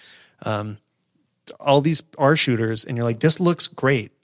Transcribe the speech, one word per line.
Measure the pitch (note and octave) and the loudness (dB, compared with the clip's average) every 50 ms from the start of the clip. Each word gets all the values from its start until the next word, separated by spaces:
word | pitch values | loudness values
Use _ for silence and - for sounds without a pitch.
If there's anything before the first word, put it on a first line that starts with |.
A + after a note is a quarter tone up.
| - - - - - _ _ _ - | -20 -20 -20 -20 -20 _ _ _ -8
Um, | - A2 G#2 G#2+ G#2+ G#2 - _ _ _ _ _ _ _ _ _ _ _ _ _ - - - | -6 -6 -6 -8 -10 -12 -16 _ _ _ _ _ _ _ _ _ _ _ _ _ -20 -20 -8
all | - C#3+ C#3 D3 | 0 2 2 4
these | C#3 D#3+ D#3+ - - _ - - | 4 2 0 0 -2 _ -6 0
are | C#3+ C#3 D#3 D3+ | 2 2 2 2
shooters, | - - A#2+ A2+ A2+ A2 A2+ A2 - | 2 0 0 -2 -2 -2 -2 -4 -4
and | - A#2 | -4 -4
you're | A#2+ A#2+ | -4 -2
like, | A#2 A#2 A2+ | -2 -2 0
"This | - D#3+ D#3+ - | 2 2 2 4
looks | F#3 F3 F3 - - - | 2 0 0 0 -4 -6
great." | - - - C3+ C#3 A#2+ G#2+ - _ _ | -6 -2 -2 0 0 0 -4 -8 _ _